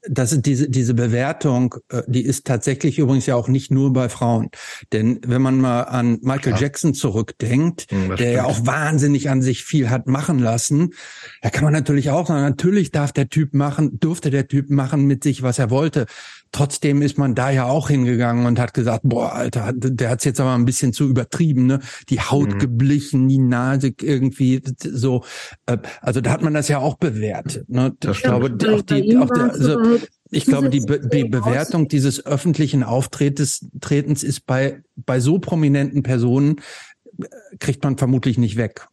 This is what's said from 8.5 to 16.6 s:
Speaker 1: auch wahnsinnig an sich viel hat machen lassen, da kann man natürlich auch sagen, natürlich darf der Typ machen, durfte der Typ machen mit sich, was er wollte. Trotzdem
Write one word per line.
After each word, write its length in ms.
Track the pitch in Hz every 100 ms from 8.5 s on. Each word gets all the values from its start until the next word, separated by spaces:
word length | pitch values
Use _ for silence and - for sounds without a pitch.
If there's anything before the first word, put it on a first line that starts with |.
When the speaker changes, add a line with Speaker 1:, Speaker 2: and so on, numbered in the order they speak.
| 107
Speaker 1:
auch 40 | 120
wahnsinnig 640 | 143 151 156 143 143 143
an 140 | 131
sich 200 | 127 123
viel 280 | - 156 117
hat 160 | 127 131
machen 320 | 131 147 147
lassen, 560 | 117 117 - 147 175 - - - - -
da 80 | 117
kann 140 | 135 151
man 80 |
natürlich 360 | 156 143 143 143
auch 160 | 147 175
sagen, 160 | 151
natürlich 480 | 143 127 175 202 151
darf 220 | 151 143
der 180 | - 135
Typ 240 | - 147
machen, 460 | 143 143 143 151 -
durfte 320 | 160 170 151
der 160 | 139 135
Typ 240 | 139 139
machen 340 | 139 135 151 139
mit 180 | 135
sich, 200 | 147 127
was 160 | 131 123
er 100 | 120
wollte. 380 | 131 156 147 117 - - - _
Trotzdem 480 | -